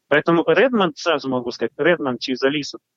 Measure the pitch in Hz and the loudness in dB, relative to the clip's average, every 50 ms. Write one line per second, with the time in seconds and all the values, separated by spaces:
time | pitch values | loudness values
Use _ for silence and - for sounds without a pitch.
0 | _ - 143 151 - - 170 170 151 - 160 175 220 269 247 214 190 170 143 - | _ 0 0 0 2 2 2 2 2 2 4 4 4 2 2 2 0 0 -2 -4
1 | - 175 156 139 - 135 131 127 120 - - - 120 113 _ - 143 165 175 151 | -2 -2 -2 -2 -2 -4 -4 -4 -4 -6 -6 -4 -6 -6 _ 0 2 2 2 2
2 | - 135 123 113 - - 131 120 - 135 143 151 139 - - - _ _ _ | 0 -4 -4 -4 -6 -6 -4 0 0 0 0 -2 -6 -8 -12 -16 _ _ _